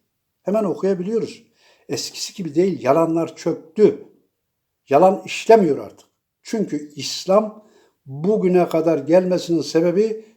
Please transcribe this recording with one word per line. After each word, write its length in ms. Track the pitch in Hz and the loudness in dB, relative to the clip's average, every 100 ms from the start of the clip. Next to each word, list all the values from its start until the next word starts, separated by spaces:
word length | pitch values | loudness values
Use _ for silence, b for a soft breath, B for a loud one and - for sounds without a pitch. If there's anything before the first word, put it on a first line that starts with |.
| _ _ _ _ | _ _ _ _
Hemen 200 | - 208 | -4 -2
okuyabiliyoruz. 800 | 202 147 190 185 180 226 147 - _ b b b b | -2 -4 -4 -4 -4 -4 -4 -10 _ b b b b
Eskisi 440 | 143 - - - | -10 -10 -12 -14
gibi 220 | - 170 143 | -10 -6 0
değil. 280 | 190 147 | 0 0
Yalanlar 520 | 120 156 165 165 160 - | 0 2 2 0 -4 -6
çöktü. 720 | 175 - - - 202 - - _ _ _ _ _ _ _ - | -6 -6 -6 2 2 2 -10 _ _ _ _ _ _ _ 0
Yalan 320 | 139 185 196 - | 4 4 2 -6
işlemiyor 520 | - - 226 175 123 | -6 4 6 6 0
artık. 300 | 101 - _ _ _ _ | -6 -18 _ _ _ _
Çünkü 520 | - 226 190 151 151 - | -8 -4 -4 -6 -10 -12
İslam 720 | 131 - - 196 214 - b b b b - | -10 -8 0 0 0 -8 b b b b -18
bugüne 640 | 139 170 214 180 180 170 | -6 -2 0 2 2 2
kadar 280 | 165 160 156 | 0 0 0
gelmesinin 640 | 135 175 180 180 - 165 | 2 2 4 -2 -2 -2
sebebi 640 | 139 160 175 175 220 214 B | 0 0 0 2 0 -2 B